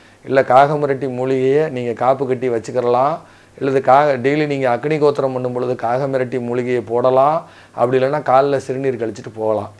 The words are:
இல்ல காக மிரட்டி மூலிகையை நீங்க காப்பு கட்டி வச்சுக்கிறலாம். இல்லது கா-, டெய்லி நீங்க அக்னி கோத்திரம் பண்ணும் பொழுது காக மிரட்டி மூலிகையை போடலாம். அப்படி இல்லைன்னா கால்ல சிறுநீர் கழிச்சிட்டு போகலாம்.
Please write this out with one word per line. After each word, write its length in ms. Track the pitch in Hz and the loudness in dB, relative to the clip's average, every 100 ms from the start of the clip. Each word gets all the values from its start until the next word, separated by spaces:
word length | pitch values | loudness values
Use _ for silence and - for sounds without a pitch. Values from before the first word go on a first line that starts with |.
| - _ | -20 _
இல்ல 200 | - 135 | -2 0
காக 300 | 127 123 143 | 4 6 6
மிரட்டி 340 | 151 147 135 135 | 2 -2 -2 -4
மூலிகையை 640 | 123 131 135 131 139 156 | -4 -2 0 2 2 0
நீங்க 220 | 127 120 | -2 -6
காப்பு 340 | 113 123 131 135 | -2 0 0 0
கட்டி 220 | 127 127 | -2 -2
வச்சுக்கிறலாம். 720 | 117 104 123 120 123 139 170 - - - - | -2 -4 -2 0 2 0 -2 -10 -20 -20 -6
இல்லது 220 | 135 135 | -2 0
கா-, 400 | 131 131 151 131 | 4 4 4 2
டெய்லி 260 | 123 151 151 | 0 0 -2
நீங்க 300 | 139 131 120 | -2 0 -2
அக்னி 220 | 147 156 | -2 2
கோத்திரம் 340 | 147 143 135 | 2 2 -2
பண்ணும் 200 | 127 127 | -2 -4
பொழுது 220 | 123 123 123 | -4 -4 -4
காக 300 | 117 123 139 | -2 -2 -2
மிரட்டி 340 | 135 127 127 | -2 -4 -4
மூலிகையை 400 | 120 123 123 123 | -4 -4 -2 -2
போடலாம். 640 | 107 117 127 127 139 156 - - - | -2 0 2 4 2 0 -6 -18 -20
அப்படி 300 | - 120 131 | -4 0 2
இல்லைன்னா 180 | 131 151 | 0 -2
கால்ல 340 | 135 127 143 135 | 2 2 4 0
சிறுநீர் 400 | 131 131 135 120 | -4 -4 -4 -4
கழிச்சிட்டு 360 | 113 101 - | -6 -8 -14
போகலாம். 380 | 110 110 107 101 - | -6 -2 -2 -4 -10